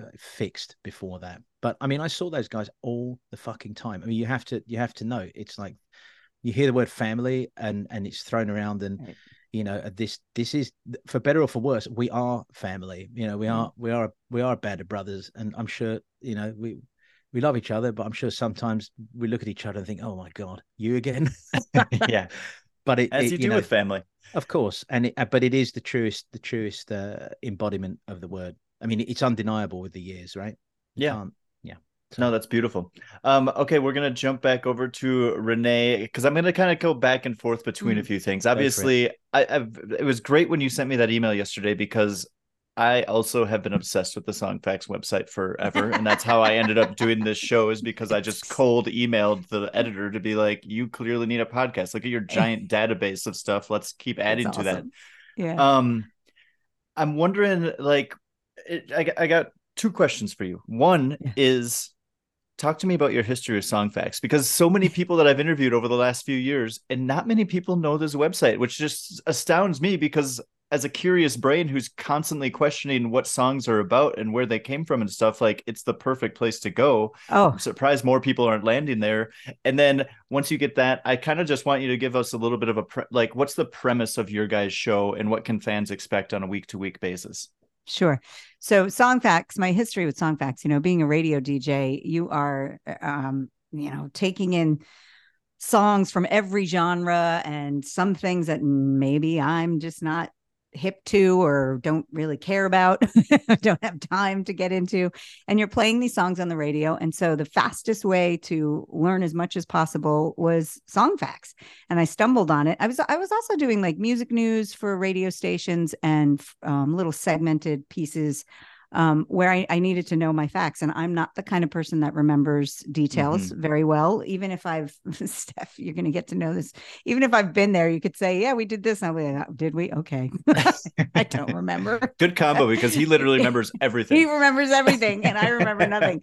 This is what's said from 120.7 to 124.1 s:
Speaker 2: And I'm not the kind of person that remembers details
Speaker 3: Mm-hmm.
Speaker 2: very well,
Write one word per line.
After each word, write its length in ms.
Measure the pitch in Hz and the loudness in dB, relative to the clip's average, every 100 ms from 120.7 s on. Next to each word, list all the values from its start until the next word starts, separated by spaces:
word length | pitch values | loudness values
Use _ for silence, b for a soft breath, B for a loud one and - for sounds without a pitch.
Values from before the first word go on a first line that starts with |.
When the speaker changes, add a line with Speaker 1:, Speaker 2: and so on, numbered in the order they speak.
| - | -2
Speaker 2:
And 80 | 151 160 | -4 -2
I'm 180 | 170 | -2
not 180 | 170 160 - | -2 -4 -6
the 80 | |
kind 180 | 190 180 | -4 0
of 80 | 165 | 0
person 300 | 170 160 160 | -2 -2 0
that 120 | 147 | 0
remembers 680 | 151 151 147 143 147 143 - | 2 4 4 4 2 0 -6
details 720 | - 139 147 165 143 175 185 | -8 -2 0 0 0 0 -2
Speaker 3:
Mm-hmm. 100 | - | -4
Speaker 2:
very 220 | 156 151 | 0 2
well, 400 | 156 151 160 | 4 4 4